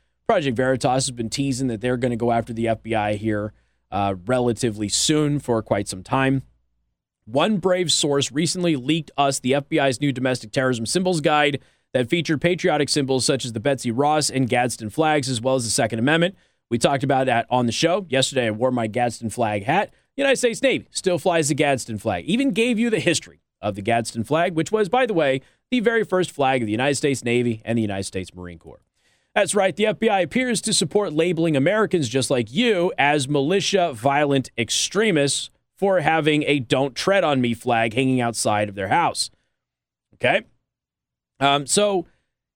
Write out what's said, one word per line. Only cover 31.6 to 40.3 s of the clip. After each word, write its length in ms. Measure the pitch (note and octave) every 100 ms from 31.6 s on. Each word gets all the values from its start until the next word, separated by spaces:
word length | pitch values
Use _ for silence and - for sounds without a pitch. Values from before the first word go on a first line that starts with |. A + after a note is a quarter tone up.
| D3+ G#3+ G3+ F3 A#2+
just 220 | C3 -
like 200 | B2+ A2+
you 400 | D3+ A#3+ F#3 F3+ -
as 320 | C#3+ D3+ C3
militia 640 | D3 C#3 F#3+ - F#3+ E3+
violent 580 | A#2 C3+ C#3 D3 C#3 - -
extremists 960 | A2+ - - G3 A3 D3+ C#3 - - _ _ _
for 240 | G3 F#3
having 420 | D3+ D#3+ D#3 D3+
a 160 | C#3 D3
"Don't 380 | A2+ C3 C#3 -
Tread 260 | F#3+ G3
on 180 | D#3+ C3
Me" 140 | A#2+
flag 400 | A2+ A#2+ A#2 A2+
hanging 260 | A2+ C3 B2+
outside 480 | A#2 A2+ A#2 G#2+ G#2
of 60 |
their 140 | G2+ F#2+
house. 420 | E3 D3 - - - _ _ _ _ _ _ _
Okay? 280 | _ B2